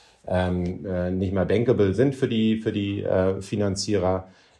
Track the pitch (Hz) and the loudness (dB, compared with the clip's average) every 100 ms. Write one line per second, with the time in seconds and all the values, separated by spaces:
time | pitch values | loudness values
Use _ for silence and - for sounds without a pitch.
0 | - _ - 92 90 90 87 90 98 90 | -20 _ -4 0 0 0 -2 -6 -6 -4
1 | 90 92 95 95 87 104 120 107 98 95 | -2 -2 0 0 2 2 4 4 4 4
2 | 135 139 123 113 110 110 113 104 101 101 | 2 2 -2 2 2 2 -2 -2 -4 -4
3 | 98 98 95 95 95 101 104 95 - 101 | -2 0 0 -2 -6 -2 -2 -2 -2 0
4 | 90 95 - - _ _ | 0 -2 -6 -20 _ _